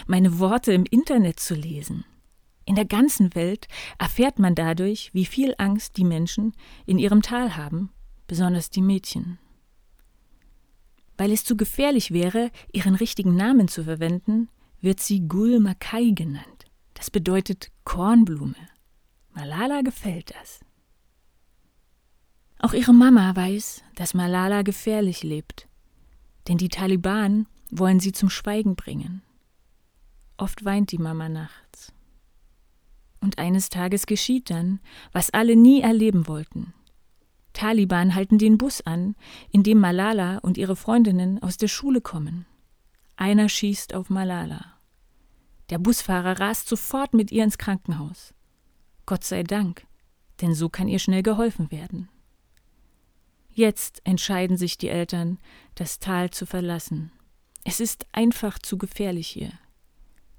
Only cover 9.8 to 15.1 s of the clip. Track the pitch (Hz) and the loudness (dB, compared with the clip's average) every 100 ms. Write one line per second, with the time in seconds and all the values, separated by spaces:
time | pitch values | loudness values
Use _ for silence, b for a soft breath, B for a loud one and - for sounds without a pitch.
9.8 | _ _ _ _ _ _ _ _ _ _ | _ _ _ _ _ _ _ _ _ _
10.8 | _ _ _ - 202 214 - 214 214 - | _ _ _ -4 -2 0 0 -2 -2 0
11.8 | 285 262 - 170 180 226 240 B B 196 | 0 2 0 0 0 0 -4 B B -2
12.8 | 190 190 233 - 190 175 214 262 180 - | 2 2 0 -2 0 2 4 4 4 0
13.8 | 160 160 165 180 - 220 226 _ _ - | -6 -4 -2 -4 -2 -2 -2 _ _ -6
14.8 | 185 190 - | -2 -2 -2